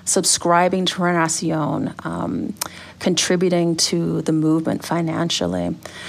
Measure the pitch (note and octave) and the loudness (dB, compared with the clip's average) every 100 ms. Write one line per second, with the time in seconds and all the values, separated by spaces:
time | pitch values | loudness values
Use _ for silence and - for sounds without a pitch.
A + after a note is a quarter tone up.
0 | - G3 F3 - F3 E3+ F3+ F#3 F3 F#3 | -2 0 2 2 4 4 4 2 0 0
1 | F3 F3 E3 - E3 D#3+ D3 D#3+ - - | 0 2 0 0 -2 0 0 -2 -4 -6
2 | - E3+ E3+ - - - - - - - | -8 -4 -4 -4 -4 -6 -10 -10 -18 -4
3 | F#3 F3 - F3+ F#3 F3 E3+ E3 - E3+ | 0 0 2 2 4 4 2 2 0 0
4 | E3 E3 E3 D#3+ D#3 D#3+ D#3+ - - E3 | 0 0 0 2 4 2 2 -2 -2 -2
5 | D#3+ D#3+ E3 - - F2+ - E3+ - - | 0 -2 -2 0 0 0 -2 -4 -10 -14